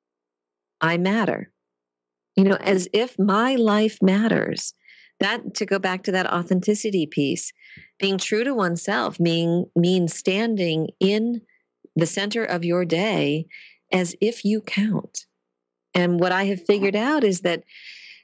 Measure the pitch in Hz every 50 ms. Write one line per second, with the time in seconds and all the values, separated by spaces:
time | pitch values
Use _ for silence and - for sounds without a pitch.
0 | _ _ _ _ _ _ _ _ _ _ _ _ _ _ _ - 160 160 170 175
1 | 180 190 208 226 208 - - - - - _ _ _ _ _ _ _ _ _ _
2 | _ _ _ _ _ _ - - 196 196 196 - - 185 196 190 180 180 - 208
3 | 240 247 - - 190 208 190 208 233 262 269 247 226 214 202 214 220 220 214 -
4 | 190 190 185 202 226 226 - - - - - - - - - _ _ _ - -
5 | - _ _ - 196 202 226 240 - - - - 214 185 196 196 190 185 185 185
6 | - - 185 185 180 - - 175 175 175 190 180 180 - 208 208 - 220 196 180
7 | 156 147 - 147 143 135 151 180 - - - _ - - - - - - _ -
8 | 202 196 190 185 - - 220 214 240 277 277 233 190 175 170 165 - - 202 240
9 | 233 - 202 - 170 170 165 165 165 170 170 175 180 - - 175 170 180 185 185
10 | 175 160 - - - 190 185 202 226 233 220 196 180 170 156 160 160 - - -
11 | 185 190 208 214 226 240 240 226 - _ _ _ _ _ _ _ - - - 156
12 | 165 165 - 196 196 208 208 233 220 - 175 175 170 170 170 180 180 165 165 165
13 | 196 220 196 156 147 143 147 156 165 - - - - - _ _ _ - - 185
14 | 180 170 - - 196 220 233 - - 202 214 214 - - - 196 208 220 190 -
15 | - - - - - _ _ _ _ _ _ _ _ _ _ _ _ _ - 180
16 | 180 175 175 170 180 180 180 190 202 196 202 185 - - 202 202 196 202 196 208
17 | 226 269 302 302 254 202 185 175 190 175 170 165 - _ - - - - - -
18 | - - - -